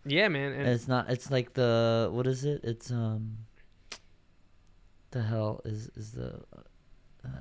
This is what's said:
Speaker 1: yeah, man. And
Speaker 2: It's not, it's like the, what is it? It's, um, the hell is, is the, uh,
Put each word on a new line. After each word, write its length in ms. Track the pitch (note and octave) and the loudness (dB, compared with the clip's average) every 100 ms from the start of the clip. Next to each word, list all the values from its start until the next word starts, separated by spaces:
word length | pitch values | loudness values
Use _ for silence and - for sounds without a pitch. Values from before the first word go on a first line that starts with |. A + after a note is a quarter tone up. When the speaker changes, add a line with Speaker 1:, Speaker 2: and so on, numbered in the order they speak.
| C#3+ | 0
Speaker 1:
yeah, 240 | D3+ G#3 | 4 4
man. 240 | D3 C#3 | 2 -2
And 120 | C3 C#3 | 0 2
Speaker 2:
It's 220 | A#2+ C3+ | 2 2
not, 220 | B2+ - | 0 2
it's 200 | B2+ - | -2 0
like 240 | C3 B2 | 0 0
the, 540 | - A#2+ A#2 A#2 A2+ G#2 | 2 4 6 6 4 2
what 120 | A2+ B2+ | 2 0
is 200 | C3 C#3+ | 0 0
it? 160 | D3 | -2
It's, 260 | A#2 A2+ - | -4 -6 -4
um, 460 | B2 A2 A2 A2 A2 A2 - - - - - - - _ _ - - - - - - _ | -2 0 -2 -4 -8 -14 -20 -20 -20 -18 -18 -18 -20 _ _ -20 -20 -20 -20 -20 -20 _
the 100 | B2+ | -4
hell 380 | A2 A2+ G#2+ - A2+ | 0 0 0 -2 -6
is, 240 | G#2+ A#2 - | -8 -8 -12
is 140 | A2 | -12
the, 260 | A#2+ - - - - - - _ - - - B2+ | -8 -8 -10 -14 -20 -20 -20 _ -20 -20 -18 -14
uh, 20 | - | -12